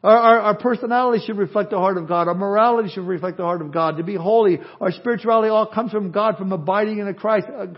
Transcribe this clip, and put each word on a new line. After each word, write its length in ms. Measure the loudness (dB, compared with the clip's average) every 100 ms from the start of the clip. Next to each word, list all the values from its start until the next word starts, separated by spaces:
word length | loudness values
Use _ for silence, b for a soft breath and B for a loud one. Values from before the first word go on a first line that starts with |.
Our, 120 | 6 6
our, 240 | 8 6
our 160 | 4 0
personality 680 | 0 -2 0 0 2 0 -2
should 100 | -4
reflect 340 | -2 -2 -2
the 80 | 0
heart 200 | 0 0
of 80 | -2
God. 220 | 0 0
Our 60 |
morality 560 | 0 0 2 2 2 -2
should 180 | -6 -6
reflect 300 | -6 -6 -4
the 40 |
heart 180 | -4 -4
of 120 | -4
God. 240 | -2 -2 -2
To 80 |
be 100 | -6
holy, 460 | -4 2 4 4 2 B B
our 120 | -4
spirituality 560 | -4 -4 -2 2 2 2
all 160 | 0 0
comes 240 | -4 -4
from 220 | -4 -4
God, 260 | -2 -2 -2
from 140 | -4
abiding 460 | -4 -2 0 0 -4
in 100 | -6
a 40 |
Christ, 360 | -4 0 0 -2
uh, 180 | -10 -12